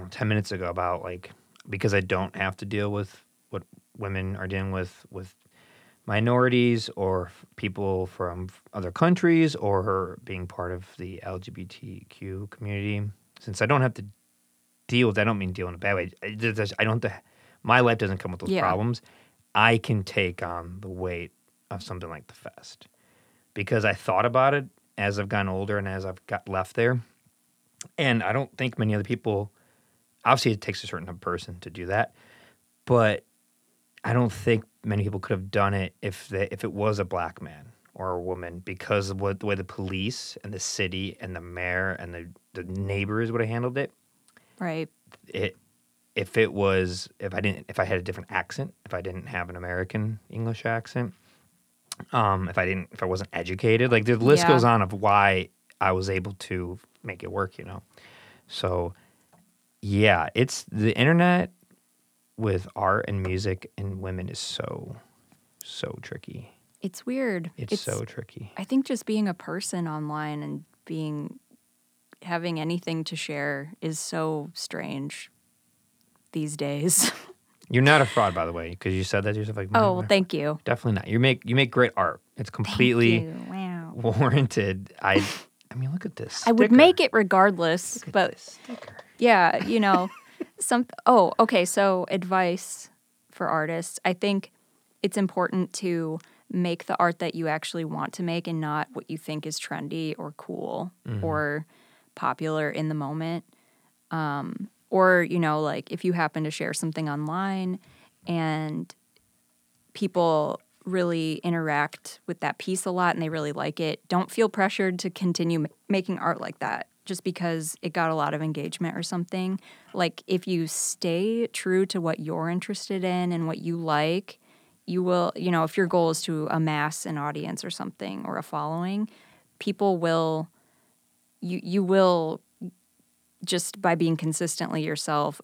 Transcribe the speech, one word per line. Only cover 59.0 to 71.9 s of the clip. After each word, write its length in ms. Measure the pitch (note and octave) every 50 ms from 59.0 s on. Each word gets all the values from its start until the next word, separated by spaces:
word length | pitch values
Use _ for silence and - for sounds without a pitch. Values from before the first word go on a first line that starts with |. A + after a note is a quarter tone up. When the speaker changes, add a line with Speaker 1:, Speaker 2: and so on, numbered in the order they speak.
| _ _ _ _ _ _ _ _ _ _ _ _ _ _ _ _
Speaker 1:
yeah, 460 | - G2+ G2+ G2+ G#2+ G#2+ F#2 E2+ D#2+ D#2+ -
it's, 300 | - C3 C#3+ - - - -
the 260 | - G#2 G#2 A2 -
internet 540 | - B2 D3 E3 E3+ F3 F3+ F3 F3+ F#3 - - _ _ _ _ _ _ _ _ _ _ _ _ _ _ _ _
with 300 | - A2+ G#2+ F#2+ F#2 F#2 - -
art 300 | F#2 G2 F#2+ G2 A2 - -
and 140 | G2+ G2
music 480 | F#2+ F#2 F#2 F#2 G2 G2+ F#2 F#2 - - - -
and 220 | G2 G2 F#2+ F#2+
women 280 | F#2+ F#2 F#2 F#2 F#2 -
is 100 | - -
so, 580 | - - - - - - - - - - - A2 - _ _ _ _ _ _ _ _ _ _ - -
so 340 | - - - - - - -
tricky. 480 | - - - - - - - - - - _ _ _ _ _ _
Speaker 2:
It's 220 | - F#3+ - - -
weird. 440 | B3 B3+ C4+ C4 A#3 F#3+ F3 E3 E3 -
Speaker 1:
It's 160 | - B2 - G#3+
Speaker 2:
It's, 80 | -
Speaker 1:
so 220 | - - G#2 G#2 A2
tricky. 480 | - - - - - - - A2+ G2+ -
Speaker 2:
I 80 | - G3
think 220 | - C4 C4+ C4
just 200 | - C4 A3+ -
being 220 | - G#3+ G#3+ G#3 G3
a 60 | E3+
person 520 | - - - D#3+ F#3+ - - - F3+ E3+ D#3+
online 540 | D3+ D3+ D3+ D3+ D3+ D3+ D3+ D3+ D3+ D3
and 220 | D3 D3 C#3+ D3 D#3 _ _ _ -
being, 540 | - E3 D#3+ D#3 D3+ D3+ D3 D3 - - - _ _ _ _ _ _ _ _ _ _